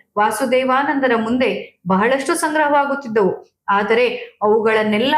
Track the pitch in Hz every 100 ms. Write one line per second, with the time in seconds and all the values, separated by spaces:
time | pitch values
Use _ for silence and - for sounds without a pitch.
0 | _ - 233 220 254 254 262 262 285 277
1 | 262 226 220 247 233 - - _ 180 190
2 | 233 269 269 330 311 302 294 285 277 269
3 | 226 220 185 - - _ - 202 208 226
4 | 247 - - - 208 220 220 214 214 214
5 | 269